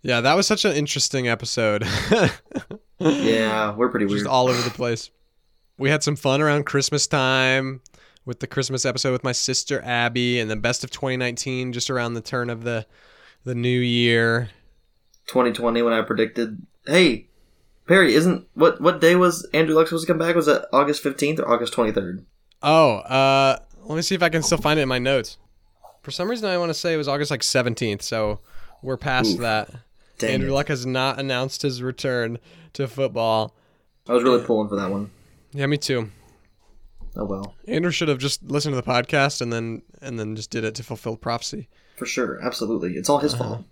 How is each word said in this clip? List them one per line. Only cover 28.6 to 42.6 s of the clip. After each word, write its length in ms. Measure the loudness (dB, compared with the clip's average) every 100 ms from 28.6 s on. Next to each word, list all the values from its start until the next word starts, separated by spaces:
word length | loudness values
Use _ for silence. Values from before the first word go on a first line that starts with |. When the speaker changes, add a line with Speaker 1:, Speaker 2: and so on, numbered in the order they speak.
| -14 -12
Speaker 1:
we're 140 | -8 -6
past 380 | -2 2 2
Speaker 2:
Oof. 60 | 0
Speaker 1:
that. 300 | 0 -2 -4 -14 _ _ _ _
Speaker 2:
Dang 120 | -2
Speaker 1:
Andrew 160 | 0 0
Speaker 2:
it. 20 |
Speaker 1:
Luck 140 | 0 0
has 180 | -4 -2
not 320 | -2 -2 -2
announced 440 | -4 -2 -4 -2
his 200 | -4 -4
return 560 | -8 -4 -2 -2 -2 -6 _ -20 -16
to 120 | -8 -6
football. 680 | -2 -4 0 2 2 0 _ _ _ _ _ 0
Speaker 2:
I 40 |
was 100 | 2
really 180 | 4 2
Speaker 1:
Yeah. 60 | 2
Speaker 2:
pulling 220 | 0 0
for 80 | -4
that 120 | -4
one. 200 | -4 -6 _ _ _ _
Speaker 1:
Yeah, 140 | -4 -2
me 100 | -2
too. 320 | -2 -4 -4 -12 _ _ _ _ _ -20 -20 -16 -14 -8
Speaker 2:
Oh, 80 |
well. 300 | -8 -8 -10 -16 -6
Speaker 1:
Andrew 240 | -2 -2
should 180 | 0 -2
have 100 | 0
just 240 | -2 -6
listened 300 | -4 -4 -2
to 60 | -4
the 60 | 0
podcast 540 | 0 2 0 0 -2
and 120 | -4
then, 300 | -4 -6 -10 _ -18
and 180 | -10 -8
then 180 | -6 -8
just 140 | -8
did 120 | -4
it 100 | -4 -6
to 60 |
fulfill 320 | -12 -10 -8 -8
prophecy. 520 | -6 -6 -6 -10 -14 _ _ -12
Speaker 2:
For 100 | -6
sure. 320 | -4 -4 -4
Absolutely. 480 | -6 -4